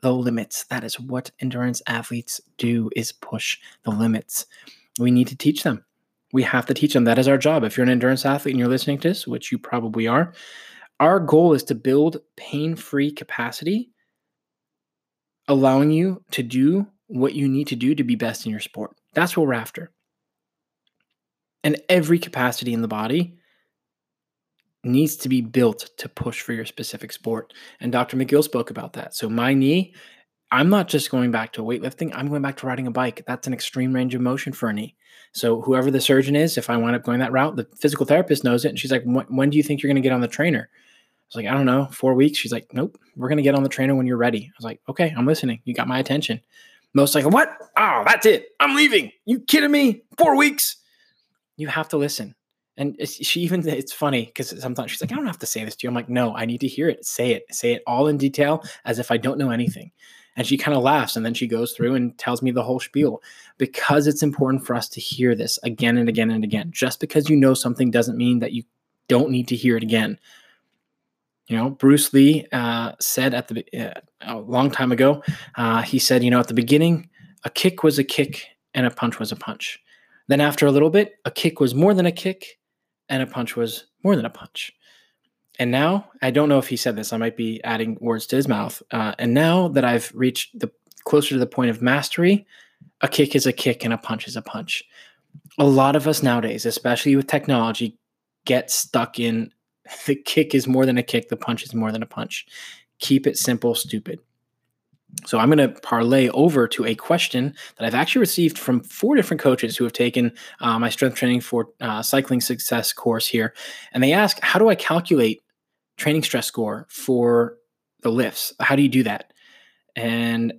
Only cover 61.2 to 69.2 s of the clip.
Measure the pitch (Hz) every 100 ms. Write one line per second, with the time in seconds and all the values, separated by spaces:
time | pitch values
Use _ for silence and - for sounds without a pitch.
61.2 | 113 117 120 113 120 - 120 131 123 -
62.2 | - 120 131 123 117 127 - 143 147 -
63.2 | - - - - 127 - - 147 147 147
64.2 | 151 139 131 131 - 120 - - - -
65.2 | 123 110 110 - 117 110 120 123 117 110
66.2 | 113 113 107 110 85 - 131 - 151 156
67.2 | 147 147 135 131 123 120 127 117 117 117
68.2 | 123 123 117 117 - _ _ _ - 123